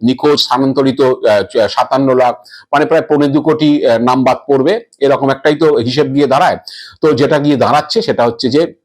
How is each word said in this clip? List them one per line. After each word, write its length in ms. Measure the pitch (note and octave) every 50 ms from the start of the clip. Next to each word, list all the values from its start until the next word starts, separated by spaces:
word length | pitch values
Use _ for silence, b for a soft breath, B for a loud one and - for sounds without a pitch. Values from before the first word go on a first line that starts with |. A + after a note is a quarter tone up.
| A2
নিখোঁজ, 340 | A#2+ B2+ B2 - D3 D3 C#3
স্থানান্তরিত, 600 | - - B2+ B2+ C3+ C3+ C3+ C#3+ C3+ C3+ B2 C3+
আহ, 680 | C#3 B2+ B2+ - - A2+ G#2+ G2+ G2 - - A#2+ G#2+
সাতান্ন 400 | G2+ - - B2+ - C3 C3 C#3 C3+ C3
লাখ, 180 | B2+ B2+ B2 A#2 - B B B B B B
মানে 140 | - C#3+ D3+
প্রায় 200 | C#3+ D#3+ D#3+ D3+ -
পৌনে 180 | D3+ C#3+ D3
দু 120 | C#3+ C#3 D3+
কোটি, 280 | D3 D#3 D3+ D#3 D3+ D3+ D3
আহ, 200 | C#3+ - C3 A#2
নাম 220 | A2+ A#2+ B2 B2+ C3+ C3
বাদ 160 | B2+ B2 - -
পড়বে, 260 | - C#3+ C3 C3 D#3 G3+ A#3 - _ _ _
এরকম 280 | C#3 C#3 C#3 C3 - C3+
একটাই 260 | C3+ E3 - D3+ D3+
তো 120 | D3 D#3+ D#3 D3
হিসেব 320 | B2 A#2 A#2+ B2 C#3+ D3+ C3+
গিয়ে 180 | C3 C#3+ D3
দাঁড়ায়। 300 | B2+ C3 C#3+ F3+ E3 G2 E2 - B B B B B B
তো 100 | B - D#3 D3+
যেটা 240 | B2 C#3+ C3+ D#3+ D3
গিয়ে 180 | C#3+ D3 D3
দাঁড়াচ্ছে 400 | B2 A#2 G#2+ B2 D3+ D3 - - A3+
সেটা 220 | G#3+ - A#2+ - A#2+
হচ্ছে 220 | A#2+ A#2 - - B2
যে 120 | A#2+ D3 E3+ E3 - _